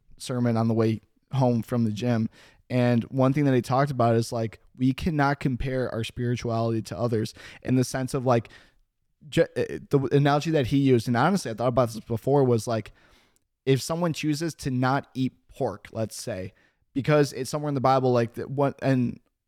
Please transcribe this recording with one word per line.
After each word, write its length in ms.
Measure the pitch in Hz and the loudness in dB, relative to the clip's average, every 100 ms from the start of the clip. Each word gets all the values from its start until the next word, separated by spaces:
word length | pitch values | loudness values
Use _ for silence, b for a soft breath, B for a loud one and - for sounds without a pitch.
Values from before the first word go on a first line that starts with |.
| _ - | _ -16
sermon 380 | - 123 123 113 | -8 -2 0 2
on 100 | 113 | 2
the 60 | |
way 280 | 113 110 110 - _ _ | 2 0 0 -6 _ _
home 320 | 131 127 120 | 0 2 0
from 220 | 104 120 113 | -2 -2 -2
the 60 | |
gym, 380 | 104 123 117 113 b b b - | -2 -2 0 -2 b b b -4
and 340 | 123 123 120 - | 0 2 2 0
one 260 | 131 131 | 2 2
thing 140 | 139 143 | 2 2
that 100 | 131 | 2
he 60 | |
talked 280 | - 127 143 | 2 0 0
about 260 | 127 117 117 | 2 2 2
is, 160 | 113 | 0
like, 260 | 120 113 - _ - | -4 -6 -8 _ -2
we 160 | 131 | 0
cannot 460 | 131 - 151 139 143 | 0 -2 0 0 0
compare 500 | 147 123 135 131 123 | -2 -2 -4 -4 -4
our 100 | 113 | -4
spirituality 800 | 113 - 120 123 123 113 117 113 | -6 -4 -4 -2 -2 -2 -2 -2
to 160 | - 92 | -4 -4
others 360 | 120 110 110 B B B | -2 -2 -4 B B B
in 120 | - 127 | 0 0
the 80 | |
sense 300 | 127 135 127 | 0 -2 -4
of, 120 | 139 127 | -2 2
like, 240 | 120 - b b b _ _ _ _ 151 | 2 0 b b b _ _ _ _ -2
ju-, 140 | 139 - - | 0 2 0
uh, 60 | 110 76 - | -4 -6 -2
the 100 | 143 135 | 0 2
analogy 400 | 139 143 147 160 | 2 4 2 2
that 160 | 156 117 | 0 2
he 100 | 139 | 2
used, 300 | 139 123 127 | 4 4 4
and 80 | 120 | 2
honestly, 320 | 151 196 127 | 2 0 -2
I 20 | |
thought 140 | 113 123 | -4 0
about 220 | 123 120 | 2 0
this 100 | 110 | -2
before, 400 | - 113 - 143 | -8 -4 2 4
was, 240 | 131 120 120 | 4 2 0
like, 240 | 110 - b b b b b _ _ - | -4 -6 b b b b b _ _ 0
if 160 | 135 | 0
someone 320 | - 165 175 | 0 -2 -2
chooses 400 | 147 151 147 170 - | -2 -4 -2 -4 -6
to 160 | 143 | -6
not 360 | 127 127 139 - | -2 0 0 -4
eat 200 | 131 127 - _ | -4 -4 -6 _
pork, 380 | - 127 95 - | -6 -6 -6 -10
let's 300 | - 110 - | -8 -8 -8
say, 320 | - 95 95 - _ _ _ | -10 -10 -10 -16 _ _ _
because 380 | 139 127 151 143 | -6 2 2 2
it's 160 | 113 131 | -2 -8
somewhere 200 | 151 147 | -6 -4
in 60 | 139 | 0
the 60 | |
Bible, 300 | 127 131 127 | 2 2 2
like, 220 | 123 117 - | 2 0 -6
that 140 | - | -8
what, 260 | 135 139 - | -2 -2 0
and 380 | 135 131 120 - _ _ | 0 0 0 -6 _ _